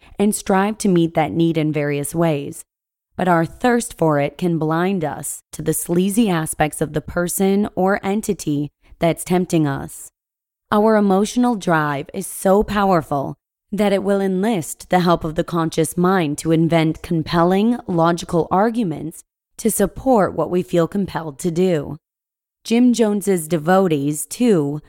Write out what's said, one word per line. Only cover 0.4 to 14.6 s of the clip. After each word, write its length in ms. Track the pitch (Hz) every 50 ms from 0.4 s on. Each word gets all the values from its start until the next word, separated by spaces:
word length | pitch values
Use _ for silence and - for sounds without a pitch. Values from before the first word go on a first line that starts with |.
| - - 196 190 196 208 214 -
to 80 | -
meet 260 | 202 180 170 165 160 165
that 180 | 165 151 95
need 280 | 95 165 170 165 156 160
in 120 | 151 151
various 440 | 143 151 143 147 143 143 143 - -
ways. 480 | 165 170 165 151 143 139 165 165 - - _ _ _ _ _ _ _ _ _ _
But 120 | - 185
our 180 | 180 170 165 165
thirst 500 | - - - - 247 240 240 - - - -
for 200 | 165 160 151 143
it 200 | 143 147 - -
can 180 | 180 180 165
blind 480 | 156 156 156 160 165 180 190 202 185 156
us 380 | 143 110 - 147 - - - - _
to 100 | - -
the 140 | - 160 160
sleazy 520 | - - - 175 175 185 202 190 233 233
aspects 540 | 202 175 160 160 - - - 156 151 - -
of 120 | 160 147 151
the 80 | 156
person 680 | - - - 175 175 175 - - 196 190 196 202 208 - -
or 280 | - 185 190 202 - -
entity 680 | 196 196 220 - - 185 - - 156 147 143 147 143 - _ _ _ -
that's 260 | _ 170 165 151 - -
tempting 440 | - 185 180 180 - - 165 151
us. 420 | 143 139 135 156 147 - - - - _ _ _ _ _ _ _ _ _ _ _ _ 214
Our 220 | 208 208 220 220
emotional 640 | 208 208 196 190 190 214 - - 247 247 247 233
drive 520 | 196 - 185 165 156 151 147 143 135 151 - -
is 120 | 190 185
so 380 | - - - - 196 190 208 208
powerful 720 | - 202 208 202 196 185 160 - - 147 139 139 151 143 - _ _ _ _ _ _ 208
that 180 | 185 214 202
it 120 | 196 190 190
will 180 | 196 202 196
enlist 680 | 196 190 185 185 196 233 233 175